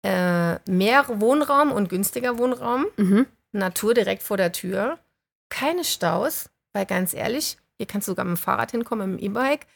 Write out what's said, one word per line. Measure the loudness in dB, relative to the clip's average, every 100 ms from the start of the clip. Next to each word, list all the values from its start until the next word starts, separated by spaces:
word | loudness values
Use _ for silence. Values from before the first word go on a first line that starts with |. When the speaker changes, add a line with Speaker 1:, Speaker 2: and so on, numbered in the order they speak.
Speaker 1:
Äh, | 0 0 2 2 0 -2 0
mehr | 2 4 4 2
Wohnraum | 2 4 4 4 4 4
und | 2 0
günstiger | -2 -2 -2 -4 0
Wohnraum, | 0 0 -2 -2 -2 0
Speaker 2:
Mhm. | 4 4 2 _ _
Speaker 1:
Natur | -2 -2 0 2
direkt | 2 2 -2
vor | -4 0
der | 0
Tür, | -2 -6 -2 -2 -4 _ _ _ _ _
keine | -4 -2 0
Staus, | -2 -2 0 0 -2 -4 -10 _ _
weil | -6 -2
ganz | 0 -2
ehrlich, | -2 -2 -2 -4 -8 _ _
hier | -6
kannst | -6 -4
du |
sogar | -4
mit | -2 -2
dem |
Fahrrad | -2 -2 -2
hinkommen, | -4 -4 -4 -4
mit | -4
dem | -4
E-Bike | -2 -2 -2 -6